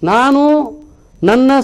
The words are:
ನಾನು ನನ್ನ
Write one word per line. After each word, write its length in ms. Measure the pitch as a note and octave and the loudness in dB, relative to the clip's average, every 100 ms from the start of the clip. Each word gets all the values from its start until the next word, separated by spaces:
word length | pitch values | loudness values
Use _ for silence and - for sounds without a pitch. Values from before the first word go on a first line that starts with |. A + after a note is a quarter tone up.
ನಾನು 400 | E3 A3+ C4 C#4 D4 D4+ B3 - - - _ - | -2 0 0 2 2 0 -4 -12 -20 -20 _ -6
ನನ್ನ 280 | F3 A#3+ C4 C#4 | -2 2 2 0